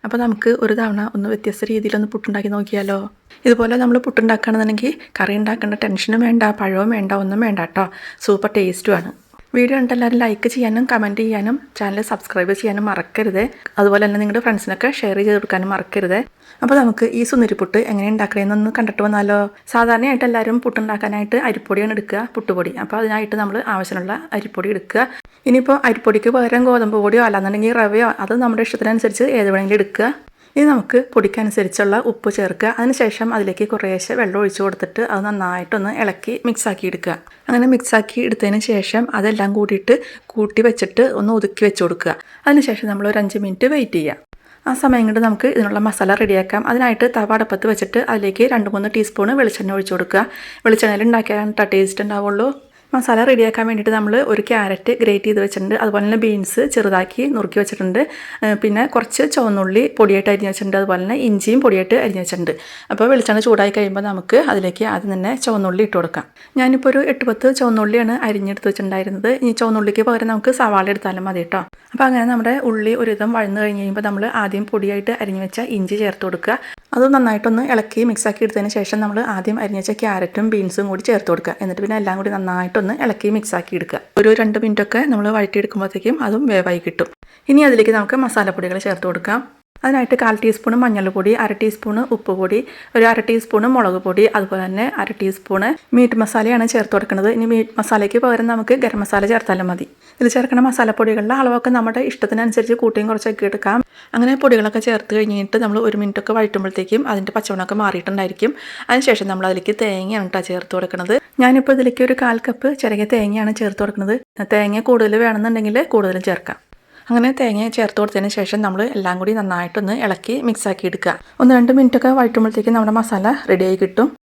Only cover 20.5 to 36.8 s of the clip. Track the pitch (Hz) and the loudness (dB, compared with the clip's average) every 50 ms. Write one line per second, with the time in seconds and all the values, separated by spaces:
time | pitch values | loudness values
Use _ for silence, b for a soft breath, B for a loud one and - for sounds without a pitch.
20.5 | 226 240 - 247 226 233 220 220 214 208 214 208 208 208 208 208 - 247 - 247 | -2 0 -2 -2 -2 -2 -4 -4 -4 -4 -4 -4 -4 -4 -4 -2 -2 -2 0 -2
21.5 | 208 214 214 - 196 196 208 214 220 208 208 - - 202 233 233 - - 220 - | -4 -4 -4 -2 -2 -2 0 -2 -2 -4 -4 -4 -6 -6 -6 -4 -8 -8 -4 -2
22.5 | 190 175 175 170 - - 208 - - 214 226 220 214 214 214 208 214 214 208 202 | -2 -2 -2 -4 -4 -8 -8 -6 -4 -2 -2 -2 -2 -2 -4 -4 -4 -4 -4 -4
23.5 | 196 226 - - 208 190 190 185 202 190 180 185 208 - - - - 208 - 214 | -4 -6 -4 -4 -4 -4 -4 -6 -6 -8 -6 -6 -8 -8 -8 -6 -8 -8 -8 -6
24.5 | - - 185 196 208 185 - - - 220 254 254 B B B B B B B 262 | -8 -6 -4 -4 -4 -6 -6 -4 -2 -2 -2 -2 B B B B B B B 2
25.5 | 240 262 254 262 269 285 277 247 226 233 - 226 208 214 208 233 240 262 240 233 | 2 4 4 4 2 2 4 0 0 2 2 2 2 2 2 2 2 2 2 2
26.5 | 240 247 247 254 247 240 226 214 214 214 202 208 208 233 240 220 202 196 190 196 | 2 2 2 2 2 2 2 0 0 0 2 4 4 4 4 4 2 0 -2 -2
27.5 | 202 208 214 226 240 233 220 202 208 220 240 226 - - 196 196 220 240 254 240 | -2 0 0 0 2 2 0 2 2 2 2 2 0 -2 -4 -2 -2 0 0 0
28.5 | 226 220 226 - - - 214 214 226 226 - 254 196 - 240 285 277 233 208 196 | 0 0 -2 -2 -2 -2 0 0 0 2 0 0 0 2 0 2 2 2 2 2
29.5 | 190 190 196 196 208 214 196 202 - - 214 247 294 - - b b b b b | 2 0 0 2 2 2 0 -2 -2 -2 -2 -2 -2 -6 -12 b b b b b
30.5 | b 277 294 302 285 240 196 - - 247 269 254 - 233 202 202 202 220 220 214 | b 4 4 4 4 2 0 2 0 0 0 2 0 2 2 2 -2 0 -4 -2
31.5 | 208 - 196 190 - - 208 202 196 233 247 240 226 226 - 214 202 - 202 180 | 0 0 -2 -2 0 0 0 2 2 0 0 -2 -4 -2 -4 -4 -2 -2 -4 -4
32.5 | 180 - 220 220 233 - 233 254 262 254 247 214 214 - 226 226 226 220 202 196 | -2 -2 -2 -2 0 0 0 0 2 2 0 0 0 -2 -4 -2 -2 -2 -2 -2
33.5 | 185 - 214 208 220 202 - 190 190 180 185 - - 247 233 190 185 202 208 196 | -2 -4 -4 -4 -2 -4 -2 -4 -4 -4 -4 -4 -2 -2 -2 0 0 0 -2 -2
34.5 | 202 - 196 196 190 - 190 180 - - 233 - - 196 196 208 208 202 190 180 | -2 -2 -4 -4 -2 -4 -8 -6 -4 -4 -4 -2 -2 -4 -2 -4 -4 -4 -4 -4
35.5 | 180 180 175 - - 214 196 202 - - 226 202 180 - - - 240 - - 240 | -4 -6 -4 -4 -4 -2 -2 -4 -2 -2 -2 -2 -4 -6 -8 -8 -8 -4 -4 -4
36.5 | 226 - - 220 190 185 | -4 -2 -4 -6 -6 -4